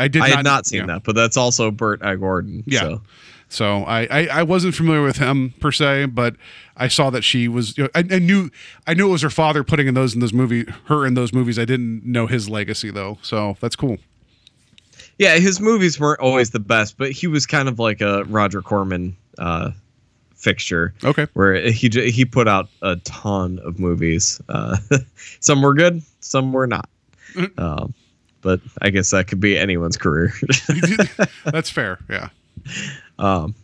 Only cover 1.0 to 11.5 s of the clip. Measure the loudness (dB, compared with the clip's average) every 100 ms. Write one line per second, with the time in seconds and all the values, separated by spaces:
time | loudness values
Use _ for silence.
1 | -2 2 2 2 0 2 0 0 -2 -2
2 | -2 -2 -2 -2 -4 -8 -2 -2 -2 -6
3 | -12 -20 -20 -20 _ -4 -2 0 -2 -2
4 | 0 0 0 0 2 2 0 0 2 2
5 | 2 2 0 0 -2 -2 -2 2 2 2
6 | 0 0 -2 -2 -12 -20 -20 -6 -2 2
7 | 2 0 0 0 0 0 -4 -2 -2 0
8 | 0 2 4 4 0 -8 -20 -12 -2 2
9 | 2 2 0 2 2 2 0 2 2 2
10 | 2 0 0 2 2 0 -2 -8 -2 0
11 | 2 2 0 0 0